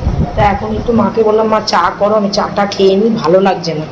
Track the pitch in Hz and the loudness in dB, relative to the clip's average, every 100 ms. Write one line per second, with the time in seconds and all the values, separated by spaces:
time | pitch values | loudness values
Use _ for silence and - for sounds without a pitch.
0 | - - - - 208 196 214 220 226 226 | -4 -2 -2 0 0 0 -4 -4 -2 0
1 | 196 190 214 214 220 214 208 202 175 185 | 0 2 2 2 2 0 0 0 0 0
2 | 202 214 202 202 170 170 202 - 190 190 | 0 0 0 -2 -4 -2 -2 2 2 4
3 | 226 - 147 185 196 180 165 151 151 | 2 0 2 2 2 0 -4 -6 -8